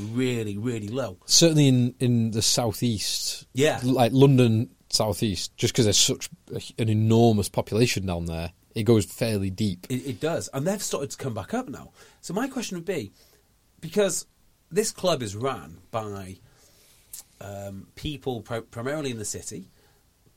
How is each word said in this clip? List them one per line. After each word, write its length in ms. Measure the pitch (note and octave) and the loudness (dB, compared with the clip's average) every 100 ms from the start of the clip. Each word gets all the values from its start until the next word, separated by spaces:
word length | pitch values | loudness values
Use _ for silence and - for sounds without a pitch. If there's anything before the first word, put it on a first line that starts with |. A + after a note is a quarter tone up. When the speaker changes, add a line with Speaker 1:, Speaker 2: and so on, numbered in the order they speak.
| G#2 | -4
Speaker 1:
really, 460 | A#2 B2+ A#2+ G#2+ G2+ | -2 0 0 -4 -4
really 300 | A#2 A2+ G2+ | -4 -4 -6
low. 280 | B2 A#2 F2+ - | -6 -6 -8 2
Speaker 2:
Certainly 420 | - E3 D#3 C#3 | 6 6 6 6
in, 280 | B2+ B2 - | 6 2 0
in 300 | B2+ A#2+ A2+ | 0 2 2
the 140 | A2 | 0
southeast. 1040 | - - A#2 - A#2+ G#2 - - - - - | 0 0 0 0 -2 -2 -4 -4 -6 -8 -8
Speaker 1:
Yeah. 260 | B2+ D3+ A#2 | 0 2 2
Speaker 2:
Like 280 | B2 B2+ A#2 | 0 4 4
London 560 | C3 C#3 C3 B2 A2 - - _ | 8 8 8 6 4 0 -8 _
southeast, 640 | - A2 G2+ A#2 F2 - - | -2 0 0 -2 -2 -6 -4
just 180 | A#2 - | -2 2
'cause 100 | G#2+ | 4
there's 120 | F#2+ | 4
such 320 | - - - - _ | 2 0 -8 -16 _
a, 80 | - - - | -12 -12 -4
an 80 | A2+ | 0
enormous 580 | G#2+ A2 A2+ A#2 G#2+ F#2+ | 2 6 8 8 6 2
population 600 | - - G#2 A#2+ - F#2+ | -2 -2 2 2 0 -4
down 180 | F2 E2+ | -4 -6
there, 260 | E2 E2 - _ | -6 -8 -12 _
it 100 | A2+ | -4
goes 220 | A2 A2+ G2 | 4 4 4
fairly 460 | - A#2 G#2+ F#2+ | -2 -2 0 -2
deep. 340 | F#2 G#2+ F2+ - | -2 -2 -2 -6
Speaker 1:
It, 160 | B2+ C#3 | -8 -6
it 120 | B2 | -6
does. 300 | D3+ D#3 G2 | -4 -4 -6
And 140 | C3+ D#3+ | -4 -4
they've 160 | G3+ | -4
started 300 | - - C#3 | -4 -6 -6
to 60 | - | -8
come 180 | C3+ G#2+ | -8 -8
back 180 | F#2+ | -6
up 140 | A#3 B3+ | -6 -6
now. 220 | G2+ - _ - _ | -12 -16 _ -20 _
So 120 | - | -8
my 140 | F3+ C4+ | -4 -4
question 280 | C4 G3+ F3+ | -6 -8 -8
would 80 | E3 | -6
be, 260 | F3 G2+ - _ _ _ _ _ _ | -6 -6 -14 _ _ _ _ _ _
because 440 | D#3+ G#3 G3 - - _ _ _ _ | -6 0 0 -2 -8 _ _ _ _
this 200 | E3 G#3+ | -2 -2
club 300 | - F#3 D#3 | -2 -2 0
is 140 | A2+ G2+ | -4 -6
ran 420 | C3+ A2+ D#2+ E2+ - | -6 -6 -12 -20 -8
by, 460 | A2+ G#2+ G2+ F#2+ F2+ _ _ _ _ _ _ _ - - _ | -8 -6 -10 -12 -16 _ _ _ _ _ _ _ -20 -20 _
um, 460 | G2 G2+ G2+ G2 - - | -14 -10 -10 -12 -16 -10
people 460 | D#3 D3 - A#2+ | -8 -6 -6 -6
pri-, 200 | G#2 A#2 | -6 -10
primarily 500 | A2+ - A#2+ D#3 C#3 | -8 -10 -6 -4 -6
in 60 | A#2 | -6
the 80 | G#2 | -8
city 440 | - - G2+ F#2+ _ _ _ _ _ _ | -10 -10 -14 -16 _ _ _ _ _ _